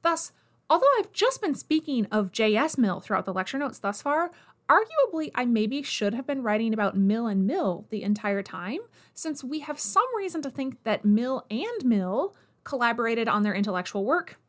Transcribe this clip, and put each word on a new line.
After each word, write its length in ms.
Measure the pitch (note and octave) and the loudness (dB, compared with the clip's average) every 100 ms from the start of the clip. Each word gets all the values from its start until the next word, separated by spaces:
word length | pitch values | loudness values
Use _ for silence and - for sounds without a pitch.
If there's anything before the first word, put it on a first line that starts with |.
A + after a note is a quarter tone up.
Thus, 280 | E4+ E4 - _ _ _ _ | 0 -2 -6 _ _ _ _
although 160 | - C5+ B4+ | 4 6 4
I've 120 | - | 0
just 300 | - A#4 C5+ | 0 0 2
been 140 | F#4 C#4 | -2 -4
speaking 500 | - D#4 D#4 B3+ G3+ | 0 -2 0 -2 0
of 200 | G#3+ F#3+ | 0 -2
J 240 | - A3 G#3+ | 0 2 2
S 220 | D#4 C#4 | 2 2
Mill 220 | G#3+ E3+ | 2 0
throughout 260 | - F#3+ F3+ | -2 -2 -2
the 80 | |
lecture 240 | F#3 F#3 C4+ | -4 -4 -4
notes 220 | C#4+ - | -6 -4
thus 200 | G3+ G3+ | -6 -4
far, 300 | C#4+ D4+ F4 - - _ - | -2 0 -2 -6 -20 _ 4
arguably 640 | E4+ A4 D#5+ B4+ D#4+ D4+ | 4 4 2 2 0 -4
I 120 | - B3 | -2 2
maybe 360 | A3+ G#3+ C#4 | 2 2 -2
should 320 | C#4 - G3+ | -6 -2 -2
have 140 | A#3 C4+ | -2 -4
been 160 | C#4 | -4
writing 320 | A#3 G#3+ A3+ A3 | 0 0 0 0
about 200 | G3 F#3+ | 0 4
Mill 300 | G3 A3 A#3 | 2 2 0
and 220 | F#3+ F#3+ | 2 2
Mill 400 | F4+ A#3 F3 - | 2 0 -2 -6
the 140 | G#3 | -6
entire 400 | G3+ G#3 G#3 G3+ | -2 0 0 -2
time, 380 | G3 F3 F3+ D4+ A#4 _ _ - | -4 -10 -8 -8 -10 _ _ -10
since 280 | D#4+ D4 | -8 -6
we 180 | B3+ D4+ | -6 -8
have 180 | C#4+ D4 | -6 -6
some 260 | - F#4+ B4+ A4+ | 0 2 2 -2
reason 280 | F#4+ D#4+ | -4 -6
to 80 | C#4 | -8
think 320 | - C4 A#3+ | -6 -8 -6
that 200 | A3+ G#3 | -4 0
Mill 400 | G#3 G#3+ B3 C4 - | 4 4 2 -4 -6
and 340 | A3 G#4+ A#4 | -6 -6 -2
Mill 520 | B3+ G#3 F#3 G#3+ G4 _ _ _ | 2 2 2 -2 -2 _ _ _
collaborated 640 | - C4+ A#3 A#3 A3+ A3+ A3+ | -8 -2 0 0 0 0 0
on 140 | G#3+ | 2
their 140 | G#3 G3 | 2 0
intellectual 500 | G3+ F3+ F3+ G3+ G3+ | -2 -2 -4 -4 0
work 320 | E4+ - - | 0 -2 -18